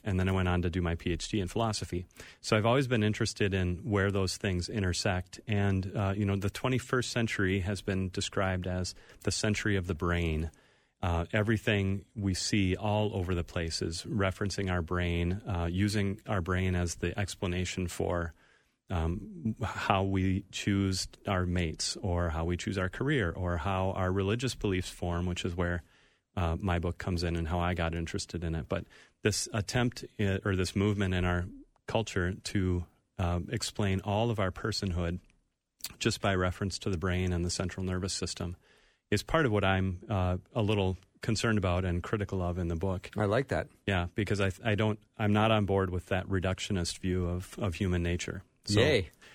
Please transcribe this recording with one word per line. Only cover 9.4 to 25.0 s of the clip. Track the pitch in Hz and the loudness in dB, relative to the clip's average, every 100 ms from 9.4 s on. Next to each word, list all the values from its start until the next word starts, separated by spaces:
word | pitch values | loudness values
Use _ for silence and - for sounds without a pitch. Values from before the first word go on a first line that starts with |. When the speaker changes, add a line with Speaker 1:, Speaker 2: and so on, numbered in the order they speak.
| 110 101 107 98 | 0 0 0 0
Speaker 1:
of | 90 | 0
the | |
brain. | 80 87 87 85 78 80 - _ _ _ _ | 0 0 2 2 0 -2 -8 _ _ _ _
Uh, | 92 85 85 | 0 0 2
everything | 110 104 110 - 104 95 98 - - | 2 2 2 2 2 2 -2 -6 -2
we | 98 | 0
see | 92 - 110 92 92 | 0 2 2 4 2
all | 107 107 107 | 2 2 2
over | 101 87 | 0 0
the | 87 | -2
place | 82 90 82 - | -2 -4 -4 -2
is | 90 82 | -4 -4
referencing | - 117 95 - 104 - 95 | -4 0 0 0 -4 -2 0
our | 90 | 0
brain, | 80 90 87 107 87 98 - | 0 0 0 2 0 -2 -2
uh, | 90 85 | -2 0
using | 90 101 104 98 98 - | 0 0 2 -2 -4 -2
our | 104 | -2
brain | 87 92 92 | 0 0 2
as | 90 87 - | 2 0 -2
the | 87 95 | -4 -2
explanation | 95 - 92 90 90 - 90 | -6 -4 -4 -2 -2 -4 -4
for, | - 90 87 85 - _ _ _ _ - | -2 -2 0 -2 -8 _ _ _ _ -6
um, | 90 80 92 220 180 110 107 | -2 0 -2 -6 -6 -4 -2
how | 101 - - 98 | -4 0 2 2
we | 98 98 95 92 - | 2 2 2 0 -2
choose | - - 98 98 92 - - - | -4 0 2 2 0 -4 -6 -2
our | 92 | 0
mates | 90 90 82 78 - - | 0 0 -2 -2 -6 -4
or | 95 87 87 | -2 0 0
how | 80 85 | 0 -2
we | 90 | -2
choose | - 98 | -2 -2
our | 92 | -2
career | - 135 147 87 | -2 0 0 0
or | 78 90 85 | -2 -2 -2
how | 98 95 95 | 0 0 0
our | 92 92 | 0 0
religious | 95 98 120 131 | 2 2 0 -2
beliefs | - 104 92 - | -2 0 0 -2
form, | - | -6